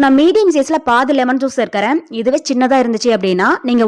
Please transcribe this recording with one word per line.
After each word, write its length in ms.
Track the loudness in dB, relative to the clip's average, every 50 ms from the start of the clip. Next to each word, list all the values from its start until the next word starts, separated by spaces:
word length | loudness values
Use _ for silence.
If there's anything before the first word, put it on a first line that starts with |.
| 2
நான் 120 | 4 4 4
மீடியம் 320 | 4 4 2 2 2 2 2
சைஸ்ல 220 | 0 0 0 -2 -2 0 0
பாதி 240 | 0 0 2 0 0 0
லெமன் 220 | 0 -2 -2 -2
ஜூஸ் 160 | -4 -4 -4 -4
சேர்க்கிறேன். 380 | -4 -4 -2 -4 -2 -2 -2 -4 -4 -8 -8 -6
இதுவே 180 | -4 -2 -2 -2 -2 -4
சின்னதா 280 | -2 0 0 2 2 2
இருந்துச்சு 280 | 0 0 -2 -2 -2 -2 -2
அப்படின்னா 320 | 0 0 -2 0 0 0 0 0 -2 -2 -2
நீங்க 160 | 0 2 2